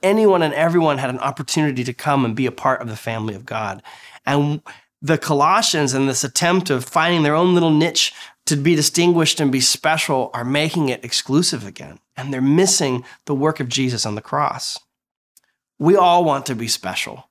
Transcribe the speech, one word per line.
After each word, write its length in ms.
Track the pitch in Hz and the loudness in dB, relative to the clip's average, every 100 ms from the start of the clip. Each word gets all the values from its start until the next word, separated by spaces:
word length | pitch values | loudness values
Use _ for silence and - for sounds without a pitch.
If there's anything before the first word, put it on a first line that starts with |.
anyone 400 | 190 214 214 180 | 0 4 4 4
and 120 | 156 143 | 2 2
everyone 420 | 165 170 156 135 | 2 4 2 0
had 140 | 131 | -2
an 80 | 127 | -4
opportunity 640 | 139 135 131 160 151 123 | -6 -6 -4 0 0 0
to 100 | 123 | -6
come 320 | - 151 139 117 | -4 0 0 0
and 100 | 113 | 0
be 120 | 127 | -4
a 40 | |
part 300 | - 131 127 | -2 -2 -2
of 80 | 117 | -6
the 80 | 107 | -10
family 380 | 113 113 107 98 | -8 -6 -8 -10
of 100 | 127 | -10
God. 360 | 110 104 101 - - - - 131 | -8 -8 -10 -16 -20 -20 -8 0
And 360 | 143 147 151 - - _ _ | 0 0 -2 -8 -20 _ _
the 160 | 147 156 | -2 -2
Colossians, 760 | - 143 156 202 - 160 135 | 0 2 4 2 2 0 0
in 140 | 135 135 | 0 0
this 160 | 123 | 0
attempt 460 | 131 - 170 185 180 | -4 0 2 2 2
of 140 | 127 | -2
finding 400 | - 160 170 170 | 0 0 2 2
their 120 | 147 156 | 2 2
own 180 | 180 | 4
little 180 | 175 165 | 4 4
niche 420 | 151 165 - - - - _ - | 4 2 0 -4 -6 -20 _ -4
to 100 | 147 | 0
be 180 | 151 151 | 2 2
distinguished 640 | 143 170 175 170 156 - | 2 2 2 4 2 2
and 120 | 143 | 0
be 100 | 131 | 2
special, 680 | - - 156 156 - 131 113 | 0 0 0 0 -2 -2 -4
are 100 | 120 | -6
making 460 | 120 147 156 175 135 | -2 0 0 0 -2
it 160 | 120 120 | -2 -4
exclusive 600 | - - 143 180 127 98 | -6 0 0 0 -4 -10
again. 340 | - 71 82 _ - | -16 -18 -20 _ -14
And 160 | 135 | -8
they're 80 | 131 | -2
missing 640 | 139 160 190 - 139 123 - - - | 2 2 0 -2 -2 -4 -8 -18 -6
the 100 | 135 | -2
work 240 | 156 151 | -2 -2
of 100 | 123 | -6
Jesus 360 | 135 127 117 110 | -2 -2 -2 -6
on 100 | 104 | -8
the 60 | |
cross. 580 | - 139 147 135 - - _ _ _ _ _ _ _ _ _ - | -6 -4 -4 -4 -10 -12 _ _ _ _ _ _ _ _ _ -2
We 160 | 151 196 | 2 6
all 280 | 180 175 | 6 4
want 240 | 160 139 135 | 2 0 -2
to 80 | 113 | -6
be 120 | 117 | -4
special, 600 | - 92 90 - 117 _ | -6 -6 -6 -8 -12 _